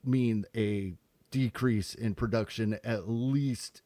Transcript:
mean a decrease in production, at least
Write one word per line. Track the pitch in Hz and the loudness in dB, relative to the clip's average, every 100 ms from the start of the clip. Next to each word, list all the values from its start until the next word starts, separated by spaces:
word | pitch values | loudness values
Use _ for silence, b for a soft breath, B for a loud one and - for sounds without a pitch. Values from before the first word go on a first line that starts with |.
mean | 131 127 120 110 98 | 2 2 4 2 -2
a | 117 104 104 95 85 _ _ _ | -2 0 0 -4 -8 _ _ _
decrease | 135 127 - 123 107 92 | 0 0 2 2 2 0
in | - 113 | -4 -4
production, | 95 117 113 107 - 110 107 | -2 0 0 -2 -2 -2 -2
at | - 110 95 | -2 -4 -2
least | 117 127 139 139 117 - - | -2 2 2 2 -2 -8 -16